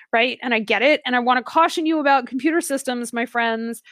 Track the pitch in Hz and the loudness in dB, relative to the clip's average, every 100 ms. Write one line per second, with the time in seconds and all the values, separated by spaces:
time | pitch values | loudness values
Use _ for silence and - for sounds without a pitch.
0 | - 226 254 - 254 226 214 208 269 277 | -2 0 0 -2 -4 -2 0 2 2 2
1 | 254 247 240 254 247 320 330 - 311 320 | 0 0 2 0 0 2 2 2 -2 0
2 | 277 269 247 254 302 339 339 269 - 247 | 2 2 0 -4 0 0 -2 -4 -4 -6
3 | 233 233 240 240 233 226 226 233 - | -6 -6 -4 -2 -2 -2 -6 -10 -16